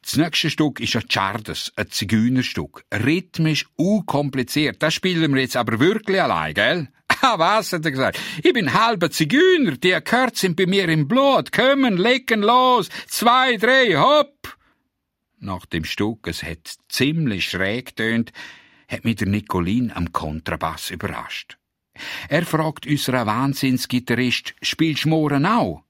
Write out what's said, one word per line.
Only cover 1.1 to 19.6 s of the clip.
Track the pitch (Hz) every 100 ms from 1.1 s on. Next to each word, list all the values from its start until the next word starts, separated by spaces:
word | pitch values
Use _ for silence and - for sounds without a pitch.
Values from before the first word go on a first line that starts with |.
| - 98 107 110 80 - -
ein | 107
Zigeunerstück. | - 98 110 117 127 127 - 76 - _
Rhythmisch | 104 120 175 185 - 156 143 - -
unkompliziert. | 175 214 - 143 143 131 123 147 147 -
Das | 156
spielen | - - 170 160
wir | 135
jetzt | 131 127
aber | 110 110
wirklich | 160 220 - 190
allein, | 147 90 78
gell? | 78 113 175 143 _ _ -
<laughs> |
„Ah, | 262 202
was?“, | 170 214 196
hat | 175 156
er |
gesagt. | 131 117 - - -
„Ich | 339
bin | 254 175
halber | 185 226 214 165
Zigeuner, | - 160 254 370 359 226 131
die | 180 175
Akkorde | - 233 254 -
sind | 190 165
bei | 185
mir | 196 175
im | 160 143
Blut. | 247 277 247 123
Kommen, | - 254 277 262 180
legen | 220 254 254 226
los. | 202 247 254 247 170 - -
Zwei, | - 226 254 254 226
drei, | 226 262 247 151
hopp!“ | 208 302 285 _ - - _ _ _ _ _ _ _ _
Nach | 101 92 -
dem | 85 80
Stück, | - 104 117 -
es | 85
hat | - 82 - - _
ziemlich | - 135 165 147 98 -
schräg | 90 95 117 123 -
getönt, | 113 113 117 - - - _ _ _
hat | 127 -
mich | 110
der | 98
Nicolin | 101 - 92